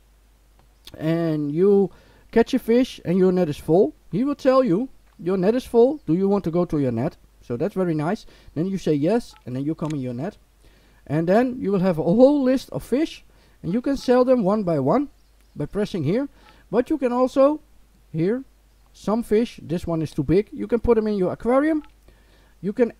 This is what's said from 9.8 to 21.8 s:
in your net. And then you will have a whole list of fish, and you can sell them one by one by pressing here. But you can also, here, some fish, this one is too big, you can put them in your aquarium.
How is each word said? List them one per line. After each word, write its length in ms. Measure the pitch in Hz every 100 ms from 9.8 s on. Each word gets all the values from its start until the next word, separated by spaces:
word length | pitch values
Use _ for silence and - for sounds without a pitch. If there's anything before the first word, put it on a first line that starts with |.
| 156
in 80 | 151
your 140 | 127
net. 220 | 120 175 - _ _ _ _ _ _ -
And 200 | 151 170
then 300 | 208 254 254
you 140 | 185
will 80 | 196
have 180 | 190 156
a 40 |
whole 400 | 165 185 262 294
list 280 | 254 262 -
of 120 | -
fish, 420 | - 254 320 - - _ _ _
and 100 | 156
you 80 | 220
can 160 | 285 277
sell 280 | - 247
them 180 | 254 254
one 180 | 185 214
by 160 | 180 156
one 300 | 131 220 285 _ _ _ _ -
by 100 | 143
pressing 380 | 190 208 190
here. 240 | 139 220 285 _ - - -
But 200 | 202 247
you 80 | 320
can 140 | 247
also, 480 | 247 254 277 277 302 _ _ _ _ _
here, 340 | 156 175 247 269 _ _ _ _
some 280 | - - 226
fish, 380 | 226 214 233 -
this 240 | 123 170 -
one 140 | 160
is 100 | 151
too 120 | -
big, 260 | 135 175 214
you 160 | - 208
can 140 | 233
put 140 | -
them 120 | 220 214
in 100 | 208
your 160 | 180
aquarium. 500 | - 226 262 302 311